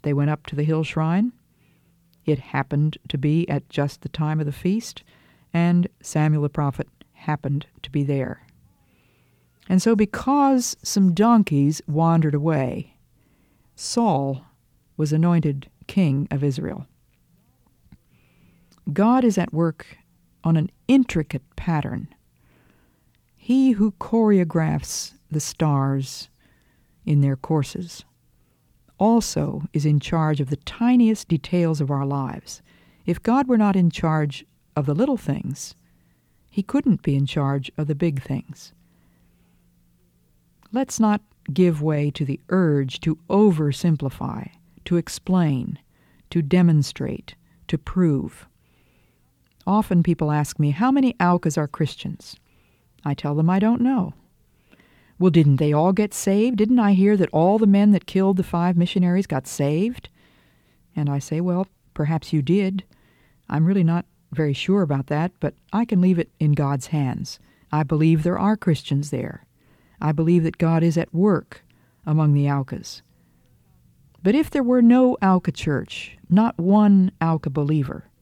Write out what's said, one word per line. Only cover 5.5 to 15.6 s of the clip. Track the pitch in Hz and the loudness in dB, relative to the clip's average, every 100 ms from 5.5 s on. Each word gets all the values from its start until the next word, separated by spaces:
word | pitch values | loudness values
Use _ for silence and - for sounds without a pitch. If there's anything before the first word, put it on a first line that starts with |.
and | 170 170 175 175 _ | -2 2 2 0 _
Samuel | - 156 156 151 | -8 -2 0 0
the | 143 | -2
prophet | 156 143 - - _ _ | -2 -4 -4 -12 _ _
happened | _ - 151 139 143 - _ | _ -8 -6 -4 -6 -8 _
to | - | -8
be | 143 | -4
there. | 139 139 123 - _ _ _ _ _ _ _ _ _ _ _ _ - | -2 -4 -6 -10 _ _ _ _ _ _ _ _ _ _ _ _ -2
And | 185 | 0
so | 226 220 | 2 2
because | 214 - - 285 277 262 240 - | 0 -2 -2 2 2 2 -2 -10
some | - - 185 | -6 2 2
donkeys | 165 220 233 196 143 143 156 - | 4 4 4 4 2 0 -2 -4
wandered | 151 165 165 151 143 | 0 2 2 2 0
away, | 156 151 127 - - _ _ _ _ _ _ _ _ - | -2 -2 -4 -8 -14 _ _ _ _ _ _ _ _ -16
Saul | - - 233 139 139 135 - _ _ _ _ - | -6 -2 0 0 -2 -6 -12 _ _ _ _ -6
was | 151 | -2
anointed | 156 170 170 156 139 | 2 2 2 0 -4